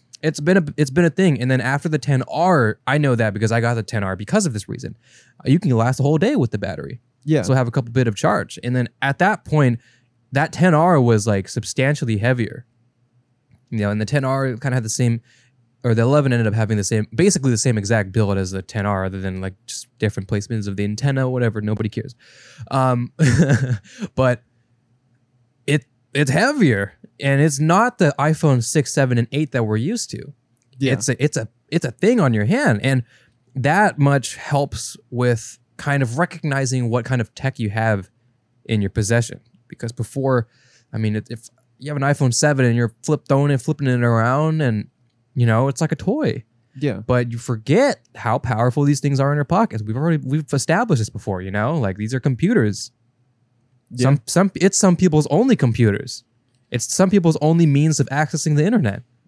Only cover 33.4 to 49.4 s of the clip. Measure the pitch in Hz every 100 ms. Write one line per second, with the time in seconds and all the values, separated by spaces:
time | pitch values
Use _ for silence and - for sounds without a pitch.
33.4 | _ 135 131 180 202 147 143 139 - -
34.4 | - 147 - - - - _ 120 123 113
35.4 | - - _ - 147 139 120 127 175 165
36.4 | 151 139 131 131 120 123 117 127 110 -
37.4 | 135 - 110 107 113 101 90 _ _ _
38.4 | _ _ - 110 98 - 104 117 113 -
39.4 | _ _ _ - 117 120 117 139 135 127
40.4 | 113 _ _ _ _ 110 110 107 - 117
41.4 | - _ _ _ 139 143 139 139 131 120
42.4 | 151 135 123 117 117 - - 151 - 139
43.4 | 147 135 - 147 139 123 120 113 117 139
44.4 | 156 156 131 107 - _ _ _ _ 123
45.4 | 117 113 135 - 156 156 - 285 254 -
46.4 | - _ _ 135 143 95 113 123 120 117
47.4 | - 113 110 185 277 - _ - 117 123
48.4 | 120 113 123 147 143 143 143 139 139 147